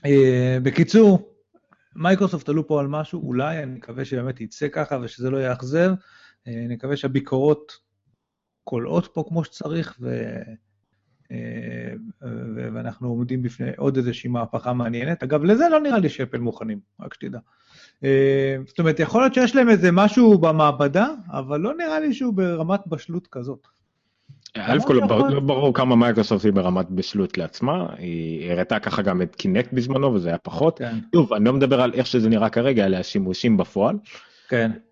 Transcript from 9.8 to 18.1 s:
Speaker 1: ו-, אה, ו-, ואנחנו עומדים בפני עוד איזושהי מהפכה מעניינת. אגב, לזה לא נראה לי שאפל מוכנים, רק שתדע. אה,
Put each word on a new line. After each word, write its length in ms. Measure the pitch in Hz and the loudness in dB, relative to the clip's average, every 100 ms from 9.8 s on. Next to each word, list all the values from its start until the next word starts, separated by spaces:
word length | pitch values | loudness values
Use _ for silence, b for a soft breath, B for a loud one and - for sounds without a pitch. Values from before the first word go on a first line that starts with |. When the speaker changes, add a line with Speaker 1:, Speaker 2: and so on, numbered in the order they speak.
| - - | -8 -10
Speaker 1:
ו-, 420 | 123 120 117 113 - - _ _ _ _ _ _ _ | -8 -8 -8 -12 -14 -20 _ _ _ _ _ _ _
אה, 60 | 117 117 117 117 120 117 120 226 - 127 113 120 113 | -12 -12 -12 -12 -12 -12 -14 -16 -16 -14 -12 -10 -10
ו-, 120 | 120 | -10
ואנחנו 340 | 113 120 - 123 | -10 -12 -8 -6
עומדים 320 | 117 123 127 | -4 -4 -4
בפני 280 | 123 - 127 135 | -6 -6 -8 -2
עוד 200 | 139 131 | -2 0
איזושהי 320 | 123 117 123 | -4 -6 -6
מהפכה 440 | 120 113 113 123 | -6 -4 -6 -4
מעניינת. 500 | 123 117 117 139 170 | -4 -4 -4 -6 -6
אגב, 200 | 131 147 | -2 0
לזה 260 | 160 226 339 | 2 4 4
לא 100 | 311 | 2
נראה 200 | 294 233 | 2 0
לי 100 | 165 | 0
שאפל 280 | - 127 120 | -2 -6 -4
מוכנים, 420 | 120 - 110 101 _ _ | -6 -6 -10 -10 _ _
רק 140 | - | -20
שתדע. 260 | - - 117 _ b b b b b | -14 -12 -14 _ b b b b b
אה, 520 | 135 | 0